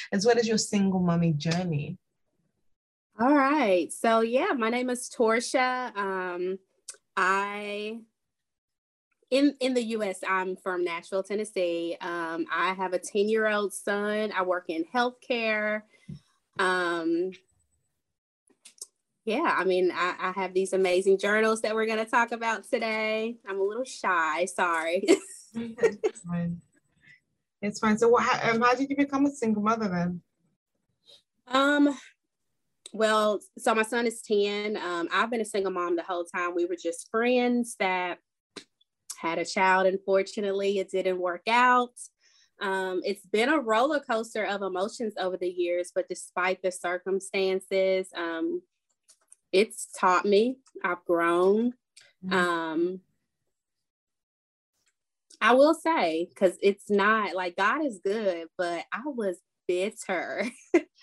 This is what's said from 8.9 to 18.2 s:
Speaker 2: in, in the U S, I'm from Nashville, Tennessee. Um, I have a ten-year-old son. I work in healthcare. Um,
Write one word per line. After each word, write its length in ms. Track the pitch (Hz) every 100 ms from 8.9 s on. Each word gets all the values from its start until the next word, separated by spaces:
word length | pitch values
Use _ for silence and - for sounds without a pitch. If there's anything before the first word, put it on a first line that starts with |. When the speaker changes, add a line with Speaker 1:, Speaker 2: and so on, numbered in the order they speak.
| _ _ _ _
Speaker 2:
in, 260 | 262 285 -
in 140 | 262
the 100 | 247 220
U 160 | 226
S, 180 | 202 185 185
I'm 300 | 190 185 185
from 300 | 190 180 175
Nashville, 380 | 170 - 196
Tennessee. 720 | 190 208 214 - 175 170 170 170
Um, 460 | 180 175 165 165 160
I 220 | 165 175
have 220 | 190 185
a 40 | 180
ten-year-old 760 | - 208 208 220 214 208 202
son. 580 | - - 202 208 214 214
I 100 | 185
work 260 | 185 180 -
in 160 | 165 165
healthcare. 960 | 247 247 247 - 240 226 214 214 214 214 _ - - _ _ _ -
Um, 720 | 185 185 175 170 165 170 185 180 _ _ _ _ _ _ _ _